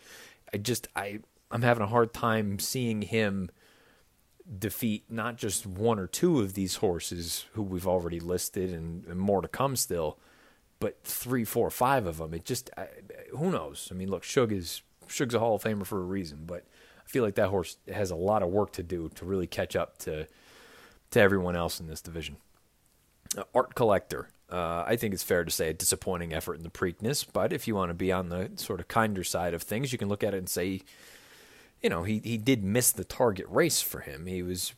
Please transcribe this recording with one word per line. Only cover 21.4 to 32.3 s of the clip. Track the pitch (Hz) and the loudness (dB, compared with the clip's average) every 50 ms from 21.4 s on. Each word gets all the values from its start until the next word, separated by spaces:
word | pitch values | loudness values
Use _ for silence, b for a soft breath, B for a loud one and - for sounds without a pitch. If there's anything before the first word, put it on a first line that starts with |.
| 90 90 90 | 2 2 0
else | 87 85 82 - - | 0 0 -2 -2 -6
in | 85 | -8
this | 80 78 - | -10 -10 -10
division. | - 87 82 82 78 73 71 - _ _ _ _ _ _ _ _ _ _ _ _ _ _ _ _ - - - | -10 -8 -8 -8 -8 -8 -12 -14 _ _ _ _ _ _ _ _ _ _ _ _ _ _ _ _ -10 -8 -6
Uh, | 101 98 - - | -6 -6 0 2
Art | 123 127 - - | 2 2 2 2
Collector. | - 123 107 98 90 - - 78 64 - - _ _ _ | 4 6 6 6 6 4 0 -6 -8 -8 -10 _ _ _
Uh, | - - 90 85 82 85 85 85 | -6 -4 -2 -2 0 0 -2 0
I | - 117 | 0 0
think | 120 120 107 95 | 2 2 0 -2
it's | 87 - | -2 0
fair | - 98 87 85 | 2 2 2 2
to | 82 | 2
say | - - 87 80 | 0 0 0 0
a | 78 | 0
disappointing | - - - 98 - - 98 92 85 85 82 80 | 0 0 0 0 0 0 -2 -2 -2 -2 -4 -4
effort | 80 - 92 82 | -4 -4 -4 -6
in | 78 85 | -8 -10
the | 82 | -12
Preakness, | - - - 90 85 - 101 117 147 - - - | -4 -2 -2 -2 -2 -2 -2 -2 -2 -2 -4 -2
but | - 98 95 - | 0 0 2 2
if | 87 - - | 0 -2 -2
you | 117 107 | -2 0
want | 98 92 87 | 0 0 -2
to | 85 | -2
be | 87 95 92 | 0 0 2
on | 92 92 92 85 | 2 2 0 -2
the | 87 90 98 - 214 | -4 -4 -4 -6 -8
sort | - - - 104 87 | -8 -6 -4 -6 -6
of | 87 | -6
kinder | - - 113 110 107 101 95 85 | 0 2 2 2 2 0 -2 -2
side | - - 87 87 87 85 | -2 -2 0 0 0 -2
of | 82 - | -4 -4
things, | - 107 113 143 131 | -4 -4 -2 -2 -2
you | 127 | -2
can | 110 101 | -2 -2
look | 98 101 - - | -2 0 0 0
at | 104 98 | 0 0
it | |
and | 95 92 - | -2 -4 -4
say, | - 95 87 95 95 92 B B B B B B B B B B B B B B B B B B B _ | -2 -2 0 0 -2 -4 B B B B B B B B B B B B B B B B B B B _
you | - 220 | 0 0
know, | 104 85 90 | 0 0 0
he, | 101 110 107 - | 0 0 -2 0
he | 110 | -2